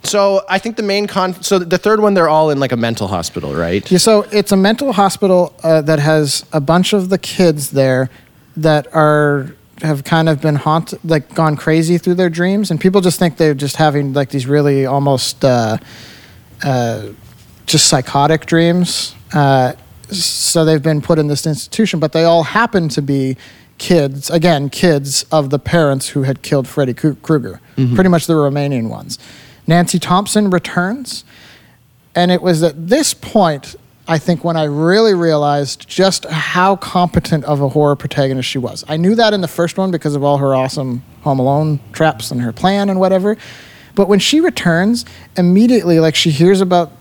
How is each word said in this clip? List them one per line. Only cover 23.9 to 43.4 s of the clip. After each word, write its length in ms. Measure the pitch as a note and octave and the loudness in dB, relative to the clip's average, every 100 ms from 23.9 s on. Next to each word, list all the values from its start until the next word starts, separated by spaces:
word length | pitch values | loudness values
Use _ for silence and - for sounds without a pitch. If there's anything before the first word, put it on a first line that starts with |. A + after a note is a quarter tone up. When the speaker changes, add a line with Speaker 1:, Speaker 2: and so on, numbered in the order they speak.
| F3 C#3 C#3 - | 2 2 -4 -4
Speaker 2:
again, 400 | E3+ E3+ D3+ C#3 | 0 2 0 -2
kids 560 | - F3 D3 C#3 C3 - | 0 2 2 0 -6 -2
of 180 | D#3+ C#3 | -2 0
the 80 | C#3+ | -4
parents 500 | - E3+ D3+ C3+ - | -2 0 2 0 -4
who 140 | D3 | -4
had 180 | C3+ C3 | -2 -4
killed 240 | - C#3+ C3 | -2 -2 -2
Freddy 260 | - C#3 | -2 -4
Kru-, 220 | A#2+ D#3 C3+ | -2 -4 -4
Krueger, 440 | - D#3 A2+ - _ - | -2 -2 -2 -14 _ -2
Speaker 1:
Mm-hmm. 200 | C3 B2 | 0 2
Speaker 2:
pretty 140 | F#3 | 4
much 140 | E3+ - | 2 2
the 80 | D#3+ | 0
remaining 520 | C#3+ C#3+ C#3+ C3+ A2+ | 2 0 -2 -2 -4
ones. 300 | - F2+ - - - - - - | -8 -12 -16 -16 -20 -20 -12 0
Nancy 320 | E3 F3 F3+ | 2 2 -2
Thompson 500 | - F3+ G#3 G#3 G#3 | 0 -2 0 0 2
returns, 760 | F3+ - - F3+ B3 B3+ - - - - - _ _ _ _ _ | 0 -2 -4 -4 -6 -10 -14 -16 -20 -20 -20 _ _ _ _ _
and 180 | - F3+ | -2 2
it 100 | F3 | 2
was 200 | F3+ E3 | 2 2
at 240 | E3+ D3 E3 | 0 -2 -2
this 260 | B3+ D4+ - | 0 0 -6
point, 600 | - A3 F3+ C#3+ - - _ _ - | -2 2 2 0 -10 -20 _ _ -4
I 100 | E3 | -4
think, 240 | - E3 | 0 -2
when 120 | F3 E3 | -2 -2
I 80 | D#3 | -2
really 500 | C#3+ D#3+ G3 A3+ F#3 | 0 2 4 4 2
realized 720 | E3+ D3+ D3 C#3+ C#3 - - | 2 2 2 0 -2 -8 -12
just 340 | - F#3+ F3+ - | 0 0 0 -6
how 500 | D#3+ - F3+ F#3+ F#3+ | -6 -4 0 0 0
competent 680 | - F#3 F3 E3+ - D#3+ C#3 | -2 0 0 0 -2 -4 -2
of 140 | D3 | -2
a 80 | C#3 | 0
horror 260 | C#3+ D3 C#3+ | 2 2 0
protagonist 520 | C#3 - C3+ C3 B2 | -4 -2 -2 -2 -4
she 120 | C#3 | -6
was. 260 | A#2+ - - | -8 -10 -8
I 80 | D#3 | -2
knew 180 | F3 A3+ | 0 2
that 180 | A3 | 2
in 80 | G#3 | 0
the 60 | F3 | -4
first 300 | - E3+ - | -2 -4 -2
one 120 | F#3+ | -4
because 240 | E3+ D#3 C#3+ | -2 -4 -2
of 80 | |
all 140 | C#3+ C#3+ | 0 0
her 160 | C#3 C3+ | 2 0
awesome 460 | C3 - C3 B2 - - | -2 -4 -6 -8 -10 -8
Home 160 | - C3+ | -2 0
Alone 400 | B2+ C#3 D#3 D3 - | 0 0 0 -4 -6
traps 380 | - D#3+ - - | -2 -2 -2 -6
and 100 | B2+ | -6
her 120 | A#2+ | -6
plan 360 | G#2+ F#3 G3+ G3+ | -2 -2 0 -2
and 100 | F#3+ | 0
whatever. 360 | F#3 F#3 G3 G#3+ | 2 2 0 -4